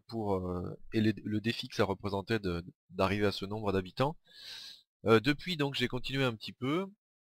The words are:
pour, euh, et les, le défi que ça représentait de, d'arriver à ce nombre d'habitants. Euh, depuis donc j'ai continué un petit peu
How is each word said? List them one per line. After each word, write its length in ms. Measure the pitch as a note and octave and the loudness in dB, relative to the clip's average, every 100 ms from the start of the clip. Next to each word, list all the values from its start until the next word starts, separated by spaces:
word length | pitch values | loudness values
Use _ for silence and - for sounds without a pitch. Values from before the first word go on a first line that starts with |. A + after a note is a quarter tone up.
| - | -4
pour, 260 | A2+ G#2 | -4 0
euh, 420 | F#2+ F2+ F2+ G2+ - - | 0 0 -4 -4 -8 -2
et 100 | A2+ | 2
les, 120 | A2 G#2 | 2 2
le 160 | G#2+ G#2+ | -2 -2
défi 280 | G#2+ - B2+ | -2 -4 -4
que 80 | - | 0
ça 100 | G2 | 0
représentait 540 | F#2+ G2+ G2 F#2+ A2+ | 0 -2 -2 0 -2
de, 260 | G2 E2+ F2+ - _ | 0 -4 -6 -16 _
d'arriver 380 | F#2 F#2+ G2+ G#2 | 0 2 4 2
à 40 | |
ce 140 | - G2 | 0 -6
nombre 260 | G#2 G2+ | -4 0
d'habitants. 460 | F#2+ F#2 - C3+ F3 _ - - - - - _ _ G2 | 0 0 0 0 -2 _ -20 -18 -16 -16 -20 _ _ 6
Euh, 140 | A2+ | 6
depuis 360 | A2+ C#3+ - E3+ | 6 0 -4 -2
donc 200 | C#3+ C3+ | -2 0
j'ai 120 | B2 | -2
continué 360 | B2+ A#2+ C3+ | -2 -2 0
un 100 | C3 | 0
petit 180 | A2 - | 0 -10
peu 360 | F#2+ C3 E3 G3 G3+ _ _ | -4 0 0 -2 -10 _ _